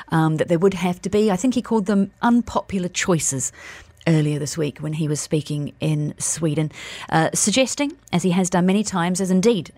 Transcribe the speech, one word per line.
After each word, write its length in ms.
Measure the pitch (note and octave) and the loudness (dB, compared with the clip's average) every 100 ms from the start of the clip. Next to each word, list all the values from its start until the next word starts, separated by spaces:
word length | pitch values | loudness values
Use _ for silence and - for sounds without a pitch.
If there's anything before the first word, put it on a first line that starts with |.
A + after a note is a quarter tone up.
| - | -2
um, 260 | E3 D#3+ D#3 | 2 2 2
that 100 | - | 0
there 140 | E3+ | 4
would 140 | G3 | 2
have 280 | F#3 F3+ F3 | 2 -2 -2
to 80 | F3+ | -2
be, 180 | G#3 G#3+ | 2 2
I 60 | |
think 200 | F3+ B3+ | 2 0
he 80 | A#3+ | 0
called 240 | - A3 F#3+ | 0 -2 2
them 260 | G3 G3 - | 0 0 0
unpopular 640 | A#3+ A#3+ - - - F#3+ F3+ | 2 2 0 -4 -4 -4 -4
choices 600 | - - D#3+ - C3+ - - - - - _ E3+ | -4 0 0 0 -4 -6 -10 -20 -20 -20 _ 2
earlier 280 | D#3+ D3+ D3 | 2 2 -2
this 220 | D3 E3 | -4 -2
week 200 | D3 - | -4 -4
when 160 | D#3 | -6
he 120 | D#3 D3+ | -2 -2
was 140 | D3+ | -2
speaking 520 | - D#3 - D3 C#3+ - | -2 -2 -2 -4 -6 -4
in 340 | D3+ D3+ D3 - | -2 0 -2 -4
Sweden, 540 | - - D#3+ D3 D#3 - - - - | -6 -2 -2 0 -2 -6 -16 -14 -2
uh, 220 | D#3+ D#3+ | 0 2
suggesting, 580 | - G#3+ A#3+ C4 - C#4+ - - | 0 2 2 0 0 -4 -6 -4
as 120 | E3+ | 0
he 80 | F#3 | 2
has 180 | F3+ F3+ | 2 2
done 160 | F3+ F3+ | 2 2
many 160 | G3+ | 2
times, 380 | G3+ F#3 F3 F3+ | 0 -2 -2 -2
as 100 | F#3 | 2
indeed, 400 | F#3 A3 G3+ - | 4 4 2 -4